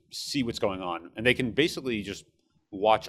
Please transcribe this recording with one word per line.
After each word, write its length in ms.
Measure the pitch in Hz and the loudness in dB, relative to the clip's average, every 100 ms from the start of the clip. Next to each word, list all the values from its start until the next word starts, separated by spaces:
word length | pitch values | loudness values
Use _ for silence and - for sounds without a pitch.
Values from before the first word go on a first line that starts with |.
| _ | _
see 320 | - - 147 | -12 -6 -2
what's 160 | 120 110 | -2 0
going 240 | 104 92 | -2 -2
on." 280 | 90 82 87 - | -4 -6 -8 0
And 80 | |
they 80 | 120 | 2
can 200 | 123 127 | 4 2
basically 500 | 101 165 170 131 110 | 2 0 0 -4 -4
just 220 | 98 87 - _ _ _ _ | -4 -8 -12 _ _ _ _
watch 360 | 98 107 107 | 0 4 4